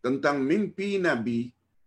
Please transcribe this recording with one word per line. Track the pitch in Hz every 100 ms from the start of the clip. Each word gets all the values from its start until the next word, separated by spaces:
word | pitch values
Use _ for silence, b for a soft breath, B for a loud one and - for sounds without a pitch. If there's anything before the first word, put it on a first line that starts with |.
tentang | 123 139 147 143 135
mimpi | 196 190 - 202 196 175
Nabi | 123 113 117 123 - _ _